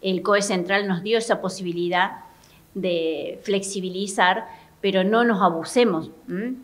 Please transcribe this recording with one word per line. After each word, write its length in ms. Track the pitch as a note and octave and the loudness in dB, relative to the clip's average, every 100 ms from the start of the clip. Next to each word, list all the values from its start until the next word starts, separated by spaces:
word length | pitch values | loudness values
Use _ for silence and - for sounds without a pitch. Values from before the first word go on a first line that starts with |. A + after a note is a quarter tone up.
el 200 | G3 F#3 | -2 -2
coe 220 | F3 G3+ | 2 2
Central 440 | G3+ F#3+ F3 G3 G3+ | 2 -2 0 0 0
nos 140 | F3 | -2
dio 160 | G3 A3+ | 0 -2
esa 240 | A3+ G3+ | 2 -2
posibilidad 840 | F#3+ - F3+ E3+ F3 F3+ G3 - - - - - _ G3+ | -2 -6 -6 -4 0 2 0 -2 -18 -20 -20 -20 _ -6
de 640 | F#3 F3 D#3+ D3+ C#3 - | -2 -2 -2 -4 -8 -10
flexibilizar, 1000 | - G3 G3 G#3 F#3 F3+ G3+ F#3+ F#3 G3 - - - _ | -2 -2 -2 -6 -6 -6 -6 2 4 2 -4 -16 -20 _
pero 240 | G3 F#3+ | 0 2
no 200 | F#3 A3 | 4 4
nos 180 | A#3+ G#3 | 4 4
abusemos, 720 | F#3+ E3 D#3+ - A#3+ E3 D#3 - - | 4 2 -2 2 2 2 -6 -14 -10
¿m? 280 | F3 A#3 B3+ | -6 -6 -8